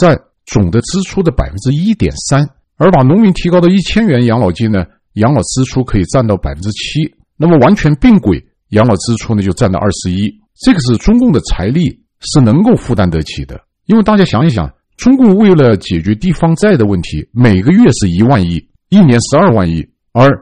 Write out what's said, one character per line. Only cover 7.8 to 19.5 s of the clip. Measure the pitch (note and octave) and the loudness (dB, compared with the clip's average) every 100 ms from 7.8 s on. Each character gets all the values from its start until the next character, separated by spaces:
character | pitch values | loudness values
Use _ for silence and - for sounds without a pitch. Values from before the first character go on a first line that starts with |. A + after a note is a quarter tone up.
| D3+ D3+ | 0 2
并 | B3 G3+ | 2 2
轨 | G#2 E2 - _ _ | 2 -4 -6 _ _
养 | G#2 A#2+ | 0 0
老 | G2 | 0
支 | - A2+ | -2 -6
出 | - | -4
呢， | G#2+ | -4
就 | G2 | -2
占 | - G#2 | -2 -2
到 | F2 | -2
二 | G2+ | -4
十 | - F2+ | -4 -6
一。 | F#2 G#2+ - _ _ | -4 -6 -8 _ _
这 | C4 | 0
个 | F#3+ | 0
是 | B2 A2+ | 0 -2
中 | - A#3+ | 0 2
共 | B3 | 2
的 | B2+ | 0
财 | - - F#2+ | -2 -4 -2
力 | D#3 D3 - _ _ | -2 -2 -6 _ _
是 | - D3 | -2 2
能 | A2+ C#3+ | 2 2
够 | A3 F#3 | 2 0
负 | - | -2
担 | A2 F#2 | -2 -2
得 | D#2+ | -2
起 | D2+ - | -6 -10
的。 | C#2 - _ _ - | -14 -16 _ _ 0
因 | A3 | 0
为 | |
大 | G#3 G#3 | 2 2
家 | |
想 | F#3 G#2+ D#3+ | 0 0 0
一 | |
想， | A2 C#2+ - _ - | -2 -6 -10 _ -4
中 | A#3+ C4+ | 0 4
共 | A#3 F#3+ | 4 4
为 | G#3 | 4
了 | E3 B2+ G2 | 4 2 0
解 | - F2 | -2 -4
决 | F2+ | -2
地 | G#2+ F#3 | -2 -4
方 | - E3 E3 | -2 -2 0
债 | G#3+ D3+ | 0 2
的 | G#2 | 0
问 | F#2+ | -2
题， | - D2+ - | -6 -10 -6
每 | A2+ B2 F#2 | 0 2 2
个 | A2 | 2
月 | G3 B3 | 4 4
是 | - F#2+ | 2 -2
一 | F2 | 0
万 | A#2 B2+ | 2 2
亿， | F2 E2+ - _ _ | 0 -4 -10 _ _
一 | G3+ | 4
年 | D#3 A#2+ | 4 2
十 | - D3 | 2 2
二 | F#3+ | 2